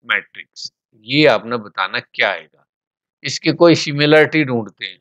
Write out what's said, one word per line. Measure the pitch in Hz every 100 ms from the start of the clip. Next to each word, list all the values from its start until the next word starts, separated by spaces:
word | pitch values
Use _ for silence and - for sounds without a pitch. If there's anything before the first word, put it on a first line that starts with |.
| 120
matrix? | 104 - - - - - _ _ 117 107
ये | 139 151
आपने | 110 110 120
बताना | 104 - 95 117
क्या | - - 113
आएगा, | 87 78 _ _ _ _ _ _ _
इसकी | 143 - 160
कोई | 160 170 160
सिमिलरिटी | - 143 147 156 151 156
ढूंढते | 143 123 101 _ 98
हैं। | 92